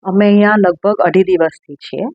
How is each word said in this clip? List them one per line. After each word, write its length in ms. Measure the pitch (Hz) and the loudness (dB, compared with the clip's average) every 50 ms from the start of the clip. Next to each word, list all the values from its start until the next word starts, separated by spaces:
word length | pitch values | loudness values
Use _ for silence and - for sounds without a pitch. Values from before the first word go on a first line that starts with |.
| _ | _
અમે 240 | 190 185 196 208 | -4 -2 0 2
અહીંયા 280 | 208 202 208 208 208 214 208 | 2 4 4 2 2 2 2
લગભગ 360 | 196 180 175 - _ 202 208 - | 2 0 -2 -2 _ -4 -2 0
અઢી 220 | - 175 156 185 190 | -2 0 2 0 0
દિવસથી 520 | 175 185 170 165 160 - - _ _ 143 | 0 0 -2 -2 -2 -4 -10 _ _ -20
છીએ 300 | 143 - - - 135 180 254 | -20 -18 -6 -4 -4 -4 -4